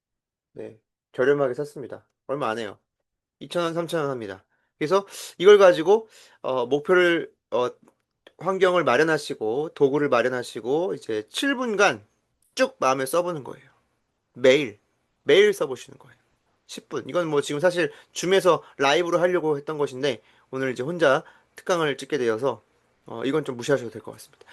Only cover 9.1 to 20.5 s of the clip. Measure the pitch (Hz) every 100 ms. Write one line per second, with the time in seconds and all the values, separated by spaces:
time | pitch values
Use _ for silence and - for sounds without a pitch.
9.1 | 156 - 135 110 127 165 - 139 147 147
10.1 | 120 123 127 120 120 113 151 190 151 -
11.1 | 107 - - 277 254 247 196 190 107 _
12.1 | _ _ _ _ - 131 - 131 135 131
13.1 | 170 180 156 113 - _ _ _ _ _
14.1 | _ _ 123 131 143 123 104 _ _ _
15.1 | _ 135 175 208 - 147 123 - - -
16.1 | _ _ _ _ _ - - - 147 131
17.1 | 170 165 143 143 147 180 - 113 - _
18.1 | - 170 190 175 151 - - 139 160 170
19.1 | 170 180 175 156 143 143 151 135 127 143
20.1 | 110 _ _ -